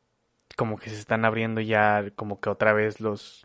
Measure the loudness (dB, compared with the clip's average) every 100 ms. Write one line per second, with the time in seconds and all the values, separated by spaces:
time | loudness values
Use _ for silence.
0 | _ _ _ _ -12 -4 -4 -4 -10 -10
1 | -2 2 2 0 -2 -2 0 4 4 4
2 | 0 -8 -8 -6 -4 0 2 4 2 -2
3 | -4 -4 -8 -20